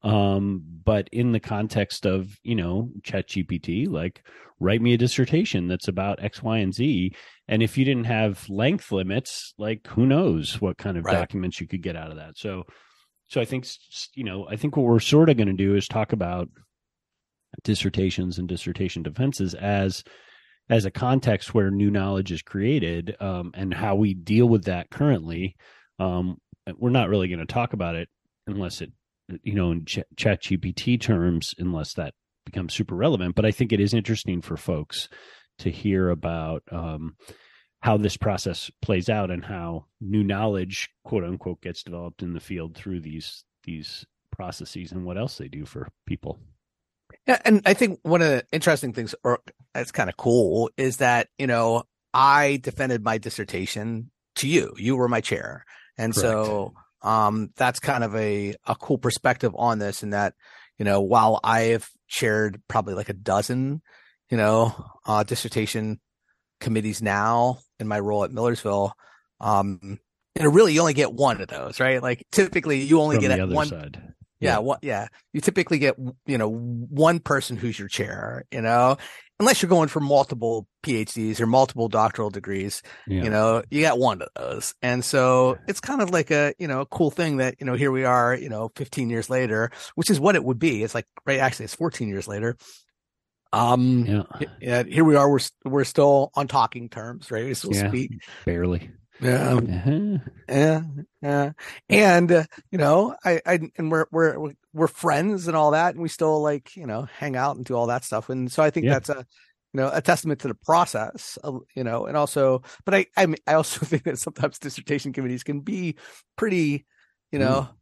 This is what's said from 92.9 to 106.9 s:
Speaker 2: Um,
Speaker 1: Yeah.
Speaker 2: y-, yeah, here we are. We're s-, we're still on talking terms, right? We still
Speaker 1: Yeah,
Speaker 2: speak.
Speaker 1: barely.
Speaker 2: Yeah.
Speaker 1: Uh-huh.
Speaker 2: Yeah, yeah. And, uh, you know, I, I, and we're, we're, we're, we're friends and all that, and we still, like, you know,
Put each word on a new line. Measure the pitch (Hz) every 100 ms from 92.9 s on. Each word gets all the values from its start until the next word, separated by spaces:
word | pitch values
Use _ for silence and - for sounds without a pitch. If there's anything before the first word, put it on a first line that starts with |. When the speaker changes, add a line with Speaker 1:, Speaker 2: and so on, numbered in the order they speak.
| _ _ _ _ _ _
Speaker 2:
Um, | 107 117 123 127 127 113
Speaker 1:
Yeah. | 104 - -
Speaker 2:
y-, | 147 -
yeah, | 123 120
here | 117 151 160
we | 143
are. | 143
We're | 139
s-, | - _
we're | - 139 131
still | - 143 139 139 -
on | 135
talking | 139 113 127 117
terms, | - 110 120 -
right? | 110 123
We |
still | 127 101
Speaker 1:
Yeah, | 101 101
Speaker 2:
speak. | 104 135 120 - - -
Speaker 1:
barely. | 85 90 87 - - _ _
Speaker 2:
Yeah. | 123 127 135
Speaker 1:
Uh-huh. | 123 113 90 92 151 208 185 - - -
Speaker 2:
Yeah, | 135 151 156 160 143 165 _
yeah. | 143 143 143 156 - - _
And, | 202 208 175 175
uh, | 175 156 - _
you | 185
know, | 143 160 220 -
I, | 190 165 -
I, | 180 156 -
and | 160
we're, | 160 160
we're, | 160 160 139
we're, | 151 143 _
we're | 156 160
friends | - 170 147 185 202 170
and | 160
all | 151
that, | 151 175
and | -
we | 165
still, | - 160 156
like, | 151 147 - -
you |
know, | 147